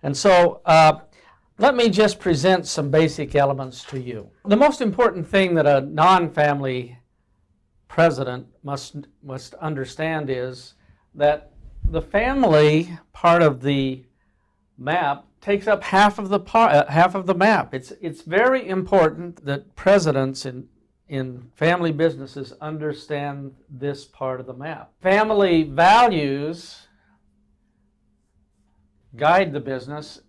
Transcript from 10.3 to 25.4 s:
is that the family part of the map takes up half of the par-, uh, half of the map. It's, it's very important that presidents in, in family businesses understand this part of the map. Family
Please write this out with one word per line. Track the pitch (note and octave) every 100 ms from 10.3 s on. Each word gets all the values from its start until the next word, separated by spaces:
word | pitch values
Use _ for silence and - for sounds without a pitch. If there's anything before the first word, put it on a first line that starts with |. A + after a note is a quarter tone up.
is | B2+ B2+ B2+ - _ _ _ _
that | - D3 D3 - _ - -
the | - D#3+
family | - G3+ A#3+ C#4 A#3 D3+ D3+ D#3 F3 E3 _
part | - E3+ E3+
of | D#3+ B2+
the | C3 C#3 C3+ C3 _ _ _ _ _ _ _ _
map | B2+ F3 D3 - _ _
takes | - G3+ G3+
up | G3+
half | - F#3+ G#3 G3+
of | G3
the | G3+
par-, | G3+ A3+ A3+
uh, | D3 -
half | D3 F3+
of | F#3+ F3+
the |
map. | F3 G3+ G3+ -
It's, | C3+ - -
it's | E3+ -
very | - F3+ B3 C4 F#3
important | F#3+ F3+ G3 D#3 D#3 F3 F3
that | C#3+ C#3 - -
presidents | - G3+ D#3+ C#3 C3+ C3 C3+
in, | B2+ - _ _ _ _
in | C#3 C3 B2 -
family | _ D3+ F3+ E3+
businesses | D3+ E3 C3+ C3+ C#3+ C3+ -
understand | D3+ D#3 D3+ D3 - D3 C#3+ C#3+ C#3 C3+ _
this | C3+ C#3+ C#3 -
part | _ C3 B2+
of | B2+
the |
map. | B2+ D3 D#3 - _
Family | F#3 G3+ G#3+ G#3+